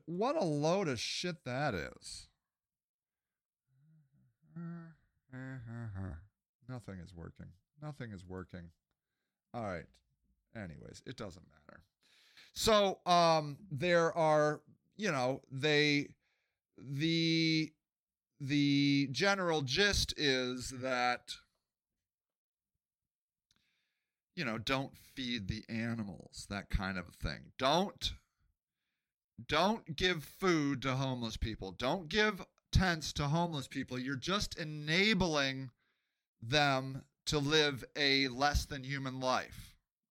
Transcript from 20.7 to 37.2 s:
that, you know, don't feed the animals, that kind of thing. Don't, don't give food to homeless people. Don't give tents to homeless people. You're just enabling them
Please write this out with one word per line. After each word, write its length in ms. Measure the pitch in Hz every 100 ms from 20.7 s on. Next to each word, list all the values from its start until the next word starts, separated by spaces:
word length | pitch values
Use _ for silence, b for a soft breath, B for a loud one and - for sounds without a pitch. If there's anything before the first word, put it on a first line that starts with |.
| 131
that, 540 | 127 127 123 120 - - _ _ _ _ _ _ _ _ _ _ _ _ _ _ _ _ _ _ _ _ _ _ _ _ _ _ _ _ _
you 100 | -
know, 140 | 135 110
don't 380 | 110 135 135 - -
feed 340 | - 123 120 95
the 160 | 107 -
animals, 800 | 113 117 117 101 85 - - -
that 200 | 101 -
kind 280 | - 95 92
of 80 | 87 -
thing. 300 | 87 60 - -
Don't, 540 | 131 160 196 - - - _ _ _ _ _ _ _ _ _ _ _ - 117
don't 500 | 147 185 220 - 143
give 280 | 185 180
food 580 | 139 - 190 165 143 139
to 120 | 135
homeless 420 | 131 135 127 117 110
people. 360 | 110 107 95
Don't 360 | 87 123 185 156
give 360 | 214 214 190 - _ _
tents 400 | - 185 165 -
to 100 | -
homeless 440 | 143 135 139 151 -
people. 300 | 139 127 127
You're 180 | 127 139
just 420 | 165 202 - -
enabling 1120 | 156 151 147 165 208 208 180 151 135 135 131 - _ _ _ _ _ _
them 600 | 113 151 143 131 135 135 - _